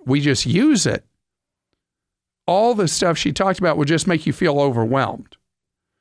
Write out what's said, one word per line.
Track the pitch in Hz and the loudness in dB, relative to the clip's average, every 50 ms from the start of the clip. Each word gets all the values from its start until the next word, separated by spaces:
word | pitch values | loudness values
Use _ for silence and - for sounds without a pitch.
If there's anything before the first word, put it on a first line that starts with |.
| - | -2
we | 123 131 147 | -2 0 0
just | 143 147 127 - - | 2 0 0 0 -2
use | 123 - 190 262 311 294 190 - | 0 0 2 4 4 2 2 0
it, | 120 110 104 _ _ _ _ _ _ _ _ _ _ _ _ _ _ _ _ _ _ _ _ _ _ _ _ _ _ _ _ - | -2 -4 -4 _ _ _ _ _ _ _ _ _ _ _ _ _ _ _ _ _ _ _ _ _ _ _ _ _ _ _ _ -4
all | - 175 196 220 240 247 | 0 0 2 2 2 2
the | 208 190 | 0 0
stuff | 151 - - 196 175 160 | -2 0 0 0 0 0
she | - - - | 0 -2 -4
talked | 143 - 190 196 185 - | -2 0 0 0 0 0
about | 190 165 151 | 0 0 0
will | 156 147 | 0 0
just | 139 165 160 160 | 0 0 0 0
make | 190 170 151 - | 0 -2 -2 -2
you | 165 156 | -4 -2
feel | - 175 160 143 143 | 0 0 0 2 2
overwhelmed. | 143 139 120 117 113 110 131 135 127 98 - - - _ - _ _ _ _ _ _ _ _ _ _ _ _ _ | 0 0 0 0 0 0 0 0 -2 -2 -4 -10 -14 _ -20 _ _ _ _ _ _ _ _ _ _ _ _ _